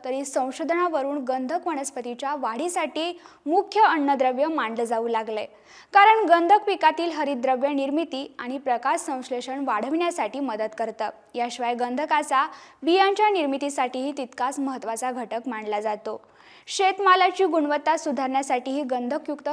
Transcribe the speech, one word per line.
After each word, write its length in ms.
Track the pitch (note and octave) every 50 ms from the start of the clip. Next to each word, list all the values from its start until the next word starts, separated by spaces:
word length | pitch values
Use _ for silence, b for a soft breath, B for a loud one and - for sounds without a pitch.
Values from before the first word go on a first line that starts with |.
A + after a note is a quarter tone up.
| -
तरी 180 | B3+ C4 C4+ C#4
संशोधनावरून 920 | C#4 - D4 B3+ C4 C4 - D#4+ C#4 E4 F4 F4+ F4+ D#4+ C#4 C4 C#4 C#4+ D4 B3+
गंधक 440 | B3 B3+ C4 B3+ B3+ D#4+ F4+ F4
वनस्पतीच्या 680 | F4 D#4 C4+ C#4 - - C4 A#3 A#3+ A#3+ B3 C#4 C4+ D4+
वाढीसाठी 760 | C#4+ B3+ A3 A3+ A#3+ D#4+ F4+ F4 F#4 D#4+ C4 - D4+ E4 F4 F4 E4+ B B B B B
मुख्य 360 | C#4+ E4 G4+ G4 G#4 - G#4
अन्नद्रव्य 680 | A4 D#4 D#4+ D#4 C#4 C#4 C#4 B3+ C4 B3+ B3+ B3+ D4
मानलं 360 | D#4+ D#4+ C#4+ A#3+ A3 A3+ A#3 A#3
जाऊ 240 | A3+ A#3+ A3+ A#3
लागलंय, 380 | A#3 A#3 A3 A3 A3+ A3 G#3+ - - - B B B B B B B -
कारण 320 | G4 G4+ A4 A4 A4 G#4
गंधक 380 | D#4 E4+ E4+ E4+ E4+ G4+ G#4 G#4
पिकातील 460 | G#4 F#4 E4 D#4 D#4 D#4 D#4+ E4+ E4+
हरितद्रव्य 580 | D#4 D4+ D4 C#4 C#4+ A#3+ A#3+ B3+ C4 A#3+ C4+ C#4+
निर्मिती 560 | D4 C#4 C4+ C#4 C#4 D#4 E4 - C4 C4 C#4+ - - -
आणि 180 | A#3+ B3 C4
प्रकाश 420 | C#4 C#4 C4 A#3+ A3+ A#3 C4+ D#4+ E4
संश्लेषण 640 | E4 D#4+ C4+ B3+ A#3+ - B3+ B3 B3 C4+ C4 C#4 C#4
वाढविण्यासाठी 720 | C4 A3 G#3 A3+ C4+ D#4 E4 F4 F4 E4+ D#4+ A#3 G#3 A#3 C#4
मदत 360 | C#4 B3+ A3 G#3+ G#3+ G#3+ A3
करतं. 320 | - A3+ A3+ A3 - A3 - - - _ _ -
याशिवाय 380 | A#3+ A#3+ A#3+ A#3+ - A#3+ A#3 B3
गंधकाचा 720 | A#3 B3 A#3+ B3 C4 D#4 - D#4+ D4 D4 - C4+ C4 D4 D#4+ B B B B B B C4
बियांच्या 460 | D#4+ F4 F#4+ F#4+ G4 G4 G#4 G#4+ G#4
निर्मितीसाठीही 800 | G4+ F4+ D4 C#4 C4+ C4+ C#4+ C#4+ C#4 D4+ C4 B3 C4 B3+ C4 D4 C#4+
तितकाच 420 | D4 B3+ B3 - - B3 C4 C#4 C#4+
महत्त्वाचा 520 | C#4 C4+ C4 A#3+ - A3 A3+ A3+ B3+ B3+
घटक 360 | B3 B3+ A#3 G3+ A3 A#3 B3
मानला 320 | C4+ A3+ G#3+ G#3+ G#3 G#3 G#3
जातो. 380 | G#3+ G#3+ G#3+ G3+ - A3 A3 - - _ B B B B B B B
शेतमालाची 800 | B - - G4 F#4+ F#4+ G4 G4+ F#4 F#4 F#4 F4+ F#4+ F#4 - F#4+
गुणवत्ता 500 | E4 D#4+ E4 C#4+ D4 D4 D4 D4 D#4 E4
सुधारण्यासाठीही 840 | D#4+ - D#4 B3+ C4+ C4+ B3+ C4 C4+ C#4 C4+ C4 B3 B3+ C4+ C4+ D4 D4
गंधकयुक्त 640 | B3 B3+ B3 B3 A#3+ - - - - D4 D4 - D4